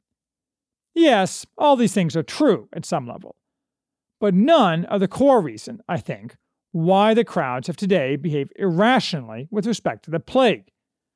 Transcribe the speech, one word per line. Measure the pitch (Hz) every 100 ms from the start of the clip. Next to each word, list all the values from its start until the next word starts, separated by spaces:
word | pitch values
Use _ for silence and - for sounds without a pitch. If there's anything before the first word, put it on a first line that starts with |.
| _ _ _ _ _ _ _ _ _
Yes, | 330 320 214 185 - - -
all | 294 262
these | 220
things | 208 165 165
are |
true | 156 - 294 147 -
at | 165 -
some | 160 120
level. | - - - _ _ _ _ _ _ _ -
But | 208
none | 185 277 320 190 160 -
are | 196
the | 190
core | - 277 247
reason, | 147 107 - 113 -
I | 160
think, | - 107 110 _ _ _ _
why | 165 165 190 214
the | 226 214
crowds | 180 135 127 180
of | 156
today | 196 185 131 143
behave | 160 147 139 -
irrationally | 190 165 226 247 - 151 113 110 151
with | 214 214
respect | 196 151 110 -
to |
the | 156
plague. | - 254 247 117 _ _ _ _ _